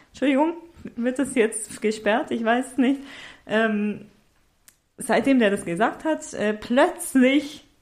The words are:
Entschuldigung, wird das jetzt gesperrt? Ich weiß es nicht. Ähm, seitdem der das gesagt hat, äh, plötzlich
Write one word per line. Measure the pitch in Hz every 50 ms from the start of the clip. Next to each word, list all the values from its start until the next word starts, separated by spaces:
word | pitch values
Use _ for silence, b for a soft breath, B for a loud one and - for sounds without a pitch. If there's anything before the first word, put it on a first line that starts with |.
| b b
Entschuldigung, | b - 254 285 269 262 302 330 339 339 - - _ - - - - 240
wird | 233 254 254 269
das | 277 - -
jetzt | 226 214 226 - - - - - -
gesperrt? | - 214 214 214 - 202 214 262 311 -
Ich | - 226 233
weiß | 220 233 247 262 - -
es | -
nicht. | 254 247 277 277 B B B B B B B B B -
Ähm, | 208 220 226 220 214 208 208 208 202 - - - _ _ _ _ _ _ _ _ _ _ _ - _ _ _ _ _ -
seitdem | - - 220 - 226 269 277 254
der | 226 196
das | 202 202 -
gesagt | 170 170 170 220 294 370 - -
hat, | 320 311 311 - - -
äh, | - 208 214 214
plötzlich | 214 - - 240 262 311 359 - - - - - 262 247 262 269 294 285 - - - - _ _ _